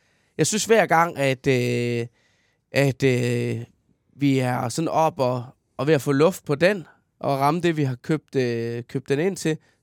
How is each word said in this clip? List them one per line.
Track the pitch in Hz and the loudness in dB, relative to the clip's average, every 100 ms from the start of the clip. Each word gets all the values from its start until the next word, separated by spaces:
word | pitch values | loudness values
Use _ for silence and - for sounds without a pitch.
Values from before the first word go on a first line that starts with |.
| _ _ _ - | _ _ _ -4
Jeg | 160 | -2
synes | 208 - | 0 2
hver | 226 170 | 4 4
gang, | 165 170 135 | 4 2 2
at, | 139 131 143 | 0 0 0
øh, | 127 123 120 120 120 117 _ _ _ _ _ _ | 0 0 -2 -2 -4 -6 _ _ _ _ _ _
at, | 131 139 127 | 0 0 2
øh, | 135 123 123 120 120 113 120 _ _ _ _ - | 0 2 0 -2 -4 -6 -10 _ _ _ _ -2
vi | 143 135 | 0 2
er | 127 123 123 | 0 -2 -4
sådan | 135 165 | -4 -2
op | 147 160 - | 2 0 0
og, | 127 127 120 - _ - | -2 -2 -6 -16 _ -6
og | 135 | 0
ved | |
at | 151 | 0
få | 135 | 2
luft | 139 160 - - | 2 2 0 -4
på | 139 | 0
den, | 170 208 147 _ _ _ | 2 0 -6 _ _ _
og | 131 135 | -4 0
ramme | 139 165 | 0 0
det, | 170 156 | -2 0
vi | |
har | 139 123 | -2 -4
købt, | - 156 - 131 | -4 -6 -4 -4
øh, | 127 117 117 120 | -2 -2 -6 -8
købt | 117 139 - | -8 -8 -4
den | 139 | -2
ind | 180 185 | -2 -2
til, | 160 156 _ _ | -4 -6 _ _